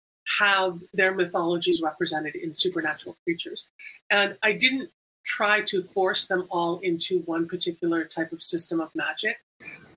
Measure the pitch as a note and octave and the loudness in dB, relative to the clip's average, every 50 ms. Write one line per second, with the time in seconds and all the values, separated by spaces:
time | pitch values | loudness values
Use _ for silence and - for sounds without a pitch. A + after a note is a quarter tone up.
0 | _ _ _ _ _ - - - G#3 G3+ G3 F#3+ F#3 F#3 F3+ E3+ - - - F#3 | _ _ _ _ _ -4 0 2 4 4 6 4 4 2 -2 -4 -12 -8 0 2
1 | F#3+ F#3+ F#3+ F#3+ F#3 F3 - G3 E3+ E3 F3 F3 E3+ F#3 F3 E3 D#3+ D#3 D#3 - | 4 4 4 2 0 0 0 0 0 2 0 0 2 2 2 2 2 -2 -2 -2
2 | F3+ E3 D#3 D#3 D#3 D3+ D3 F3+ - E3 D3+ - - F#3 F3 E3+ D#3 D#3 D3+ - | -4 -2 -2 -2 -4 -4 -6 -6 -8 -4 0 2 0 2 2 -2 -2 -4 -4 -4
3 | - F3+ E3+ _ _ - E3+ E3+ - E3+ F3 - - - _ _ - - - - | -8 -16 -16 _ _ -4 -4 -4 -4 -8 -6 -8 -10 -10 _ _ -20 -20 -20 -20
4 | _ _ G#3+ G3+ G3+ G3 G3+ - - G#3+ G#3 F3 F3+ C4 C4 C4+ B3+ - _ _ | _ _ 2 2 2 2 -2 0 0 0 0 4 2 2 2 2 -4 -6 _ _
5 | _ _ _ _ _ - - - A3+ G#3 G#3 G#3 G3+ G#3 - F#3+ F3+ - - G3+ | _ _ _ _ _ -4 -2 0 2 4 4 2 2 0 -2 -2 -2 -2 0 2
6 | F#3 F#3 G3+ F#3+ - - G3 F3+ F#3 - - F3 F3 E3+ E3+ F3 - F#3 E3+ E3 | 2 2 4 2 0 0 0 -2 -2 -2 0 0 0 0 0 -2 -2 -2 -2 0
7 | - - F#3+ F3+ E3 E3 E3 E3 E3 E3 F#3 F3+ - F3+ E3+ - - E3+ E3 E3 | 0 0 0 0 0 0 -2 -2 -2 -2 -2 -2 -2 -2 -2 -2 -2 0 0 0
8 | D#3+ D#3+ - - D#3+ D#3+ - E3 - - - E3 - - E3+ E3 D#3+ D#3 _ D#3+ | -2 -4 -4 -4 -4 -4 -4 -2 0 0 2 2 0 0 0 -4 -4 -4 _ -4
9 | D3 D3+ D#3 - - - - - _ _ _ _ - - - - - - - | -4 -4 -4 -4 -4 -4 -4 -6 _ _ _ _ -20 -20 -18 -18 -20 -20 -20